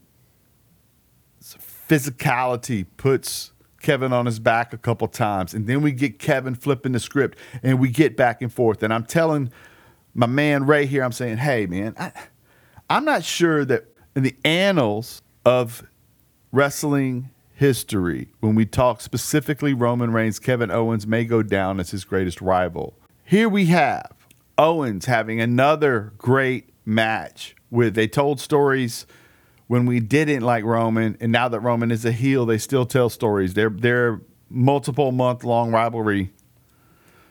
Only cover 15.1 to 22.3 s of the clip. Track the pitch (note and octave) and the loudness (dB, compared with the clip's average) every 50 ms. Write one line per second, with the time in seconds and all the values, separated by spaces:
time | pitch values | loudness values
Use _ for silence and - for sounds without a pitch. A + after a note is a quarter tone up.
15.1 | - - - _ _ _ - A#2+ B2+ B2+ A#2+ A#2 A#2+ - - - _ _ _ _ | -14 -20 -20 _ _ _ 4 4 4 4 2 -2 -6 -14 -18 -20 _ _ _ _
16.1 | _ _ _ _ _ _ _ _ A#2+ C3+ C#3+ C#3+ - - D#3 D3 C#3+ C#3 C3+ C3 | _ _ _ _ _ _ _ _ 0 2 2 2 0 -2 -2 0 0 0 0 -2
17.1 | B2+ B2 C3 - - _ _ _ _ - C#3+ C#3 A#2+ - - - A2 F#2+ F2+ E2+ | -4 -6 -8 -12 -16 _ _ _ _ 2 2 2 2 2 -2 -4 -2 -2 0 -2
18.1 | C#2+ B1 - - _ _ A2+ G#2+ G#2+ A2 A2 G#2 - C3+ B2+ B2 A2+ - - - | -2 -4 -8 -12 _ _ 0 2 2 2 2 2 2 2 2 2 0 -2 -6 -8
19.1 | - A#2+ - - D3+ D3+ - D3 C#3+ - D3 C#3+ C3+ A#2 A#2+ A#2+ B2 B2 A#2+ A2+ | -8 -8 -4 -2 -2 -2 -2 -2 -4 -2 -2 -2 0 0 0 0 0 0 -2 0
20.1 | A2+ A2+ A2 A2 G#2+ - - C3 B2+ A#2 A#2 F#2 F2+ A#2 A2+ A2+ A2+ G#2 G#2 A2 | 0 0 0 -2 -4 -4 -2 -2 0 0 0 0 0 0 0 0 -2 -2 -2 -2
21.1 | A2+ A#2 A#2 A2+ A#2 A2 G#2+ G2+ G2+ G2 F#2 F#2+ G2 F#2+ F2+ - G#2 F#2+ - - | -2 -2 0 0 0 0 0 0 0 0 0 -2 -2 -4 -6 -6 -8 -10 -8 -4
22.1 | G2 F#2+ F#2+ F2+ | -4 -2 -2 -2